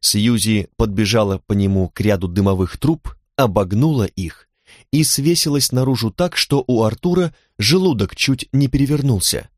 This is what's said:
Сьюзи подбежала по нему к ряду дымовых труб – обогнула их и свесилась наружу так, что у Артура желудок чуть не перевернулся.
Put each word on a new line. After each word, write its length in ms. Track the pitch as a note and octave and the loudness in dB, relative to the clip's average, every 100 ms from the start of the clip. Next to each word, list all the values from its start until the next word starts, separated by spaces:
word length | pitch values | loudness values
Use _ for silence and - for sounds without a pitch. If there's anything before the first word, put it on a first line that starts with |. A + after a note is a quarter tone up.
Сьюзи 680 | - G#2 A2 A#2 G2+ G#2+ F#2+ _ | 0 0 2 0 0 -2 -2 _
подбежала 600 | A2+ G2 G#2+ A2+ G#2 F#2+ _ | -2 0 0 2 0 -2 _
по 60 | |
нему 380 | G2+ G2 F#2+ F#2 | 0 2 0 -2
к 100 | - | -2
ряду 280 | G#2 G2+ F2+ | 0 0 0
дымовых 500 | F2 G2 F#2+ F#2 - | 0 0 2 -2 -2
труб – 360 | C#3 D#3+ - - _ - | -2 -2 -4 -14 _ -2
обогнула 680 | B2+ F#2+ F#2+ G#2+ D3+ C#3+ | 0 0 0 0 2 2
их 440 | G2+ - E2+ - _ _ _ - _ | -2 -4 -10 -12 _ _ _ -20 _
и 140 | C#3+ | 0
свесилась 680 | D#3 - C#3 E3+ D#3+ C#3+ B2+ | 0 0 0 0 0 0 0
наружу 380 | B2+ C3 B2+ A2 | 0 0 0 -2
так, 260 | - F3 - | -2 -4 -2
что 280 | - C#3 - | -2 -2 0
у 160 | B2 | 0
Артура 520 | A2 A2 F3+ F3 F3 - _ _ | 0 -2 -2 0 0 -4 _ _
желудок 580 | G#2 F3 F#3 B2 G2 - | 0 2 2 0 -2 -4
чуть 320 | - C3+ - | -2 -2 -2
не 160 | C3+ C#3 | 0 0
перевернулся. 800 | C3 C3+ D3 C#3 G#2+ - - - | 0 0 0 0 0 0 -4 -8